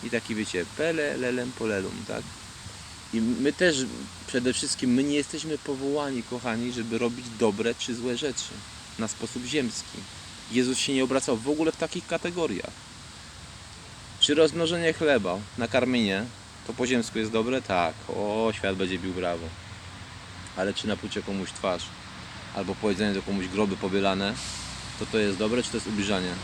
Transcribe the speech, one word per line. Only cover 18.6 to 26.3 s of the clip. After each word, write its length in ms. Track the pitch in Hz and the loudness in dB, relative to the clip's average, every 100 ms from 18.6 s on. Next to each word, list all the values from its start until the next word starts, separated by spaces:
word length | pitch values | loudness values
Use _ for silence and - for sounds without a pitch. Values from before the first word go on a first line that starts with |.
| 98 95 | 0 0
będzie 220 | 92 92 | 0 0
bił 140 | 92 | -2
brawo. 340 | 92 90 85 85 85 - - - - - - - - - - | -2 -2 -2 -6 -10 -14 -14 -14 -14 -14 -14 -14 -14 -10 -2
Ale 180 | 95 | 0
czy 140 | 101 110 | 0 -2
napłucie 340 | 98 110 104 | -2 -2 -6
komuś 300 | 92 98 92 | -4 -4 -4
twarz, 300 | - 101 90 - - - - - - - | -2 -2 -2 -4 -10 -14 -14 -12 -12 -8
albo 200 | - 95 | -4 -4
powiedzenie 400 | 92 107 95 104 | 0 2 4 2
do 80 | 98 | 2
komuś: 260 | 95 101 90 | 0 -2 0
„Groby 280 | 95 104 92 | 2 2 2
pobielane”, 580 | 98 98 98 95 98 127 - - - - - - | 2 4 4 4 0 -2 -6 -8 -8 -10 -10 -6
to 80 | 107 | 0
to 120 | 113 | 4
jest 200 | 104 92 | 4 2
dobre, 240 | 107 120 | 2 2
czy 80 | 117 | 2
to 60 | 117 | -2
jest 100 | 98 | -2
ubliżanie? 460 | 107 101 98 90 | -2 2 2 0